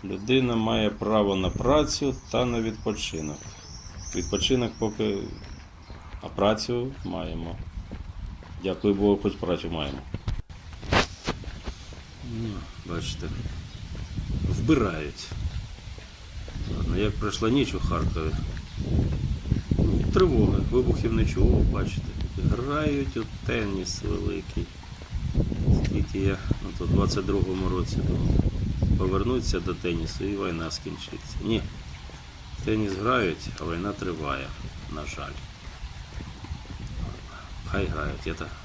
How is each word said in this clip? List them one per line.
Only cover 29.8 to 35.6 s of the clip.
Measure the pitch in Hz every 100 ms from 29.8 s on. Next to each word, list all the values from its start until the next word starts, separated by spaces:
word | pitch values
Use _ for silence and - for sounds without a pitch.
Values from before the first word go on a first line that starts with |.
| 92 82 80 -
і | 95 101
війна | 98 82 82
скінчиться. | - 82 80 - - - -
Ні, | 101 113 - - - - - - - - - - -
теніс | 110 104
грають, | 95 107 127 95 73 - -
а |
війна | 78 82 101
триває, | 98 92 80 73 67 67 - - - -
на | 76 71
жаль. | 76 69 73 - -